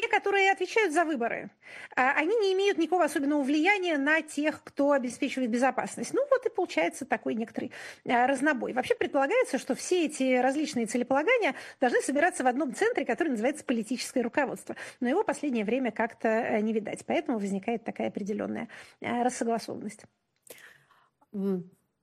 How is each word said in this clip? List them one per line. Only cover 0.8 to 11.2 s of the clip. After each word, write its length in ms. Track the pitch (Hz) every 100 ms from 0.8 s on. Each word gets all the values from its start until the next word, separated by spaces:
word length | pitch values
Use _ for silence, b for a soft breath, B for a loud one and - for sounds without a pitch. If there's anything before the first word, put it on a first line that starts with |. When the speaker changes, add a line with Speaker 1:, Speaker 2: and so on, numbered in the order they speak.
| 415
Speaker 1:
за 100 | 302
выборы, 460 | 320 285 226 - - - B B B -
а, 160 | 254
они 200 | 294 311 466
не 160 | 392
имеют 240 | 381 403 311
никакого 260 | 330 359
особенного 380 | 311 339 277 294
влияния 540 | 262 302 330 415 359 294
на 240 | 277 320
тех, 420 | 311 - 302 302
кто 280 | - - 285
обеспечивает 560 | 285 247 226 - - 247
безопасность. 640 | 233 262 262 202 - -
Ну 120 | 381 571
вот 140 | 508 453
и 40 |
получается 560 | - 349 - 339 - 262
такой 300 | 220 262 240
некоторый, 380 | 220 - 240 B B B -
а, 200 | 240 254
разнобой. 440 | 269 294 269 208
Вообще 240 | 233 - 480
предполагается, 640 | 349 277 277 466 480 254
что 180 | - 254
все 300 | - 359 302
эти 320 | - 262 254
различные 480 | 254 277 294 247 226
целеполагания 680 | 247 247 269